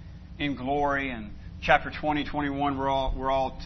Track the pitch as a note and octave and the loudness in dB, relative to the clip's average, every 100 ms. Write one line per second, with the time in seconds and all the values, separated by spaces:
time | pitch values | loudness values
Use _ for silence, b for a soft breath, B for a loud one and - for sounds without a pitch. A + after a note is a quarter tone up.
0 | B B B - D3 B2+ B2+ C#3+ C#3+ C#3 | B B B -4 -2 -2 -2 0 2 0
1 | C3+ A#2 G#2 - B - - D3+ C3+ - | -2 -6 -8 -10 B -4 6 6 6 -2
2 | D3+ D3+ C#3 D3 C#3+ C#3 C#3+ C3+ C3+ C3+ | 0 2 0 -2 -2 0 0 2 2 2
3 | C3 C3+ C3 C3+ C3 - | 0 0 0 2 0 -4